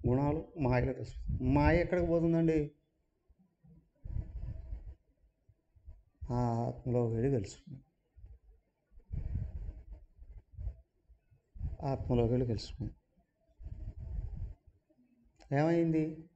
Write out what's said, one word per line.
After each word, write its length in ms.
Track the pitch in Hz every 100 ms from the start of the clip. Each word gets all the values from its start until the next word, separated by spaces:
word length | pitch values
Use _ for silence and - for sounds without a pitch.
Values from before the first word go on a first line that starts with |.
| 120
గుణాలు 360 | 127 143 156 - 170
మాయలు 320 | 123 123 131
కలుసు. 520 | 127 120 - - -
మాయ 360 | 127 143 147 165
ఎక్కడికి 260 | 170 180 170
పోతుందండి? 640 | 170 165 165 165 160 147 _ _ _ _ _ _ _ _ _ - - _ _ - - - - - - - - - - _ _ _ _ _ _ _ _ - - _ _ -
ఆ 340 | 123 120 117 120
ఆత్మలోకి 460 | - 127 120 117
వెళ్ళి 160 | 113 127
కలుసుకుంది, 500 | 131 92 - - 135 - _ _ - - - _ - _ _ _ - - - - - - - - - - - - - - - _ - - - _ _ _ - _ _ _ - - -
ఆత్మలోకి 480 | 139 131 - 123 113
వెళ్ళి 160 | 123 127
కలుసుకుంది. 440 | 101 - - - - _ _ _ _ _ _ - - - - - - - - - - _ _ _ _ _ _ _ _ - 139
ఏమైంది? 680 | 156 170 165 160 156 - -